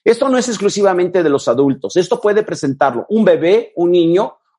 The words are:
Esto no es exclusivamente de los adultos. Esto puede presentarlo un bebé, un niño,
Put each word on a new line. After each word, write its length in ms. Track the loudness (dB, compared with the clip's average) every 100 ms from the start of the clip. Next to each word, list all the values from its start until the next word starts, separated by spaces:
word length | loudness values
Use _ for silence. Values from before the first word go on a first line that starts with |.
Esto 240 | -2 0 0
no 80 | 0
es 120 | -2
exclusivamente 760 | -2 -4 0 0 2 0 0
de 80 | 0
los 180 | 0 0
adultos. 480 | 0 0 -2 -4 -2
Esto 240 | -2 -2
puede 240 | 0 0
presentarlo 640 | -2 -6 -6 0 0 -2 -4
un 160 | 0
bebé, 480 | 2 2 2 0 -2
un 160 | -4 0
niño, 460 | 2 2 0 -2 -8 _